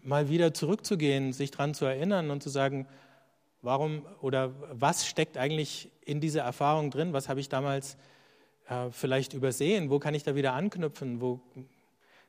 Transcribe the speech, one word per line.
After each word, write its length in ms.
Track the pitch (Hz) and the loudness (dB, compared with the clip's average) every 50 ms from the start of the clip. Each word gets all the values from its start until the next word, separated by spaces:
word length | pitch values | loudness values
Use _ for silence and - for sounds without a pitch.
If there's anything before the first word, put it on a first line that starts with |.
mal 260 | - 135 143 147 151 139 | -4 0 0 2 2 4
wieder 260 | 156 170 170 165 - | 4 4 4 4 4
zurückzugehen, 800 | - 165 147 202 214 - - 208 165 151 143 139 135 135 135 | 2 0 0 0 0 0 0 0 2 4 4 4 2 2 0
sich 180 | 123 131 139 139 | -2 -2 -4 -4
dran 240 | - - 143 151 147 | -2 -2 -2 -2 0
zu 100 | - 147 | 0 0
erinnern 460 | 135 135 131 156 196 208 185 165 147 | 0 0 0 0 2 2 2 0 0
und 120 | 143 143 | -2 -4
zu 60 | - 147 | -4 -2
sagen, 400 | 135 139 135 139 139 139 135 - - - - - - _ _ _ _ _ _ _ _ _ | 0 2 2 2 2 -2 -4 -6 -12 -20 -20 -20 -20 _ _ _ _ _ _ _ _ _
warum 460 | - 120 131 139 151 156 156 151 143 156 - - | -2 0 2 2 2 0 -2 -4 -8 -12 -10 -6
oder 340 | - 131 131 131 131 131 131 139 143 - | -2 0 2 2 0 0 -4 -8 -14 -12
was 340 | 135 113 135 147 165 - - | -4 2 2 2 2 2 0
steckt 300 | - - - 156 - - | -2 0 0 0 0 0
eigentlich 540 | 131 127 143 156 156 151 - - - - - _ _ | -2 0 0 0 0 -2 -4 -6 -10 -12 -16 _ _
in 200 | - - 143 151 | -8 -6 -4 -2
dieser 220 | 151 160 147 156 | 0 0 0 0
Erfahrung 480 | 127 120 123 - 143 143 151 156 151 143 | 0 -2 0 2 2 4 4 4 2 0
drin? 220 | 131 135 160 143 | 0 -2 -2 0
Was 160 | 139 135 139 - | 0 -2 -2 -2
habe 100 | 135 135 | -4 -4
ich 100 | 139 - | -4 -2
damals, 480 | 143 131 143 143 139 135 135 - - - - - - - _ _ _ _ _ _ _ _ _ - | -2 -2 0 0 -2 -2 -4 -8 -14 -18 -20 -20 -20 -20 _ _ _ _ _ _ _ _ _ -8
äh, 220 | 123 123 123 123 | -6 -4 -4 -6
vielleicht 440 | 117 - - 135 131 135 131 - - | -6 -4 0 2 2 2 0 0 -2
übersehen? 560 | 135 131 131 120 - 143 160 220 208 165 139 | -2 0 0 0 2 2 2 2 2 2 2
Wo 80 | 139 143 | 2 2
kann 160 | 143 151 151 | 2 0 -2
ich 100 | 147 - | -2 0
da 100 | 156 135 | 0 0
wieder 200 | 143 139 135 127 | 2 2 2 2
anknüpfen? 640 | 135 180 208 - 180 165 151 - - 143 131 120 117 | 0 0 -2 -2 -2 -4 -4 -4 -4 -6 -6 -4 -2
Wo 200 | 123 127 123 123 - - - 135 131 - _ _ _ _ _ _ _ _ _ - _ | -2 -2 -2 -2 -6 -16 -20 -20 -20 -20 _ _ _ _ _ _ _ _ _ -20 _